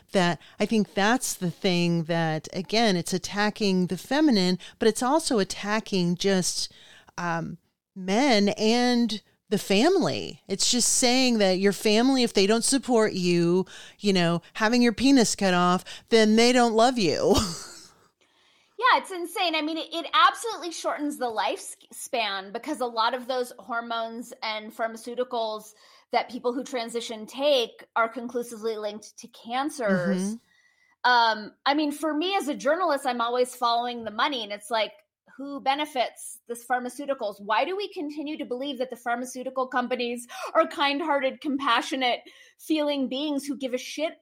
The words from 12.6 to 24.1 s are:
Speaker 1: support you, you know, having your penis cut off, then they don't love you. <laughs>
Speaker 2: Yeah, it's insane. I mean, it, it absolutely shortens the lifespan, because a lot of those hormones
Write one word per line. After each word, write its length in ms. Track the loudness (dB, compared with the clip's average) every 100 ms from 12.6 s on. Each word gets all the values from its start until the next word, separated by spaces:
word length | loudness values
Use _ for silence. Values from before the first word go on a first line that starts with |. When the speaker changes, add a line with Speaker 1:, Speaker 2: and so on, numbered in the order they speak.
Speaker 1:
support 500 | 2 0 2 2 2
you, 540 | 2 2 2 4 2 0 -8 -20 -4
you 120 | 0
know, 300 | 2 2 0 -4
having 280 | -2 2 4
your 120 | 4
penis 420 | 4 6 6 4 2
cut 180 | 2
off, 320 | 4 4 2 -2 -16 2
then 280 | 4 6 6
they 140 | 6
don't 220 | 6 4
love 240 | 6 4 4
you. 380 | 2 4 4 4
<laughs> 60 | 2 -6 -14 -20 -20 _ _ _ _ _ _ _ _ -2
Speaker 2:
Yeah, 220 | 2 2
it's 120 | 0
insane. 440 | -8 -6 -2 -2 0
I 60 |
mean, 160 | -2 -4
it, 100 | -6
it 120 | -8 -2
absolutely 580 | 4 4 2 -6 -8 -10
shortens 460 | -6 -6 -4 -6 -4
the 140 | -4
lifespan, 1200 | -2 -2 -4 -10 -18 -20 -18 -6 -4 -4 -6 -8
because 300 | -10 -8 -6
a 40 | -4
lot 280 | 0 0
of 120 | -2 -4
those 280 | -6 -6 -10
hormones 760 | -8 -8 -6 -6 -6